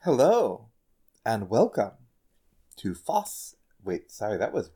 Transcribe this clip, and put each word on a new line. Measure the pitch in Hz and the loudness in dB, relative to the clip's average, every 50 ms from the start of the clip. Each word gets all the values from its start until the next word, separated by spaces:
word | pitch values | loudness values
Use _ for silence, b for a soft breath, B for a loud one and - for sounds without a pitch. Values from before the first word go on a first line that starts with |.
| _ | _
Hello, | 180 160 123 127 160 214 240 214 120 92 - - - _ _ _ _ _ _ _ _ _ _ _ | 0 4 6 6 6 6 4 2 0 -2 -6 -12 -20 _ _ _ _ _ _ _ _ _ _ _
and | - 113 110 101 90 | -4 -4 -4 -4 -2
welcome | 95 117 180 233 - - 107 101 - _ - _ _ _ _ _ _ _ _ _ _ _ _ _ - | 2 2 2 2 2 -2 -4 -4 -4 _ -20 _ _ _ _ _ _ _ _ _ _ _ _ _ -20
to | - - 101 90 | -10 -8 -8 -8
Foss-, | - - - - - 101 - - - - - - _ _ _ _ _ _ | -8 -8 -4 -2 -2 -2 -4 -12 -14 -16 -18 -20 _ _ _ _ _ _
wait, | 95 92 85 - _ - | -8 -8 -8 -8 _ -14
sorry, | - - 104 107 | -8 -6 -6 -4
that | 90 90 117 - | -2 -4 -4 -4
was | - - - _ | -4 -6 -6 _